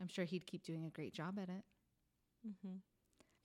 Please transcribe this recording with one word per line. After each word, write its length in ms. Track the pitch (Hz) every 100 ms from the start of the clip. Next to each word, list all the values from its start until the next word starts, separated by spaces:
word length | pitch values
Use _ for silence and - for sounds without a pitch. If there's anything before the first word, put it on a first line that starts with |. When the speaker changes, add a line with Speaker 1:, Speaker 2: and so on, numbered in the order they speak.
Speaker 1:
I'm 60 | 180
sure 180 | - 170
he'd 200 | 180 -
keep 180 | 175
doing 220 | - 165 160
a 40 |
great 240 | 156 135
job 260 | - 160 202
at 80 | 185
it. 140 | 185 - - _ _ _ _ _ _ 226
Speaker 2:
Mm-hmm. 280 | 190 190 190 - _ _ - - -